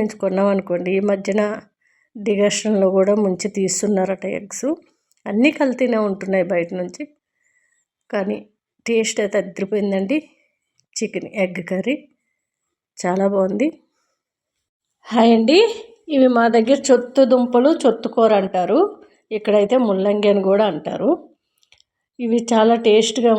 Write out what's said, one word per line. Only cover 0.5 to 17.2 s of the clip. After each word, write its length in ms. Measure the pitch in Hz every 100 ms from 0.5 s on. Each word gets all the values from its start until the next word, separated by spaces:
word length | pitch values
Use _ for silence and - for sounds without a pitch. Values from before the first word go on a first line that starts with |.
| 196 190 175 180 190
ఈ 40 | 208
మధ్యన 340 | 196 196 208 208 214 - _ _ _ _ 226
డికాషన్లో 760 | 202 202 202 202 214 202 190 190
కూడా 180 | 190 208
ముంచి 260 | 196 180 202 202
తీస్తున్నారట 680 | 190 - 208 190 185 185 190 180
ఎగ్స్. 280 | 196 - 262 339 _ _ _ _ 208
అన్నీ 260 | 208 285 294
కల్తీనే 420 | 269 254 247 220 208
ఉంటున్నాయి 400 | 190 190 190 175
బయట 160 | 175 170 185
నుంచి. 260 | 180 - 294 _ _ _ _ _ _ _ _ _ _
కానీ 280 | 208 196 208 - _ _ _ -
టేస్ట్ 360 | 226 220 -
అయితే 140 | 208 208
అదిరిపోయిందండి 760 | 185 185 196 208 202 190 196 302 - _ _ _ _ _ _ -
చికెన్ 340 | 214 180 - 214 185
ఎగ్ 160 | 185 170
కర్రీ, 240 | 185 214 302 - _ _ _ _ _ _ _ _ -
చాలా 300 | 180 190 196 202
బాగుంది. 340 | 190 202 302 - _ _ _ _ _ _ _ _ _ _ _ _ -
హాయ్ 280 | 233 233 226
అండి, 220 | 226 349 453 - - _ - 277
ఇవి 120 | 254 233
మా 80 | 233 226
దగ్గర 220 | 226 277 -
చొత్తు 340 | 240 - 277